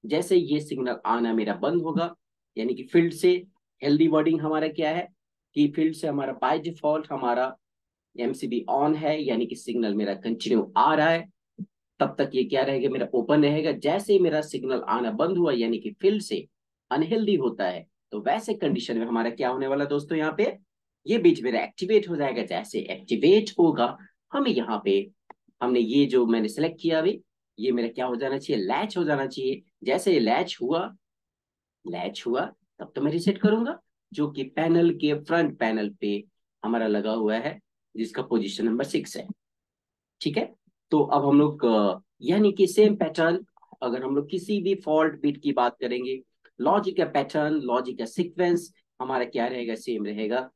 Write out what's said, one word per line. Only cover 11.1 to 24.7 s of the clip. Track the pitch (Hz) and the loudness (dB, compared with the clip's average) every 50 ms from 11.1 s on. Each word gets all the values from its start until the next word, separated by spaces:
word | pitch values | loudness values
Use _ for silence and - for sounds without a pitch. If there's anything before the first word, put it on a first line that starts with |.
| 165 165 - - _ _ _ _ _ - 202 _ _ _ _ _ _ _ | 2 0 -2 -8 _ _ _ _ _ -16 -16 _ _ _ _ _ _ _
तब | 139 - - - | -2 -2 0 -2
तक | 143 139 - | -4 -2 0
ये | 127 123 | -2 -2
क्या | 104 139 131 131 | 0 0 0 0
रहेगा, | 135 139 131 120 135 | 0 -2 -2 -2 -2
मेरा | 127 - 120 113 - | -2 -2 -4 -2 -2
open | 123 113 127 147 151 147 | -2 0 2 4 4 4
रहेगा। | 143 147 156 151 160 | 4 2 2 0 -2
जैसे | 139 120 - 139 165 202 202 - 208 | -2 -2 -2 -2 -2 -2 0 2 4
ही | 196 | 4
मेरा | 180 170 - 151 | 4 4 2 0
signal | 151 - - 127 123 131 131 123 - - | -2 -4 -8 -8 -4 -4 -4 -4 -2 -4
आना | 113 120 123 113 | -4 -2 -2 -4
बंद | 107 110 151 170 190 175 | -2 0 0 0 2 2
हुआ, | 175 156 | 2 2
यानी | 135 120 117 113 117 110 | 2 0 0 -2 -2 -4
कि | - 107 | -4 -8
field | 104 _ - 196 208 214 | -12 _ 0 2 2 2
से | - - - 87 - _ _ _ _ _ _ _ _ _ | -2 -4 -6 -6 -6 _ _ _ _ _ _ _ _ _
unhealthy | 127 139 160 170 226 220 220 208 202 | -2 -2 0 0 0 0 2 2 2
होता | 160 135 120 113 - 101 90 | 2 2 0 -2 -2 -4 -4
है, | 90 87 - _ _ _ _ _ | -4 -6 -12 _ _ _ _ _
तो | - 104 | -10 -6
वैसे | 104 120 160 220 214 - 208 | -2 -2 -2 -2 -2 -6 -6
कंडीशन | 208 190 147 - - - - 120 113 | -2 0 0 0 0 -2 -2 -2 -2
में | 113 | -2
हमारा | 117 117 117 113 120 | 0 0 0 0 -2
क्या | 117 - 143 123 | -2 -2 -2 -2
होने | 127 131 139 135 | -2 -2 0 0
वाला | 135 143 147 | 0 0 0
दोस्तों, | 139 143 143 143 - 165 156 | 0 -2 -2 -2 -2 -2 -2
यहाँ | 151 160 156 - | 0 -2 0 0
पे | 214 - - - _ _ _ _ _ _ _ _ _ - | 0 0 -2 -6 _ _ _ _ _ _ _ _ _ 0
ये | 208 233 | 0 6
बिट | 175 170 156 - | 6 6 6 6
मेरा | 113 127 113 113 - | 0 -2 0 0 -2
activate | - _ - 185 180 220 208 - 175 | -4 _ -8 -2 2 4 2 4 2
हो | 170 | -2
जाएगा। | 147 143 135 120 113 104 | -2 -2 -2 -2 -4 -4
जैसे | 87 87 85 - - - 107 | -4 -4 -6 -6 -6 -8 -8
activate | - - 92 95 - - 120 104 135 160 190 214 214 208 - - | -6 -6 -10 -12 -4 -4 -2 4 6 8 6 6 6 2 2 2
होगा, | 175 165 147 - 120 120 - - - - _ _ _ _ - | 4 4 4 2 0 0 0 -6 -16 -20 _ _ _ _ -4
हमें | 277 277 254 | -2 0 0
यहाँ | 139 123 117 - | 0 -2 -2 -2